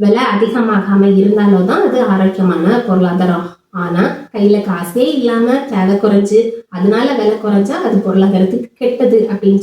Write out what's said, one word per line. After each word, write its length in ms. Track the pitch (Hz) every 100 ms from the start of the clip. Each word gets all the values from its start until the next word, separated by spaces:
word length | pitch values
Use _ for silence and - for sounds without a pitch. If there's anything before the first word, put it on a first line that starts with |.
விலை 220 | 202 233 262
அதிகமாகாம 720 | 202 220 247 226 202 196 196 196 190
இருந்தாலோ 400 | 202 208 202 190 185
தான் 140 | - 311
அது 140 | 247 214
ஆரோக்கியமான 600 | 190 190 190 185 160 175 240 233
பொருளாதாரம். 580 | 185 180 180 180 175 - - _ 185
ஆனா 200 | 175 175 233 - -
கையில 240 | 214 202 208 196
காசே 380 | 175 180 240 302 285
இல்லாம 380 | 233 226 233 269 277
தேவை 240 | 208 190 202
குறைஞ்சு 360 | 208 202 202 214 233 - - 180
அதனால 320 | 196 226 277 254
விலை 160 | 214 220 208
குறைஞ்சா 320 | 202 202 320 -
அது 100 | 196 190
பொருளாதாரத்துக்கு 640 | 190 196 185 190 - - -
கெட்டது 380 | 247 247 233 220 220
அப்படின்னு 300 | 196 196 196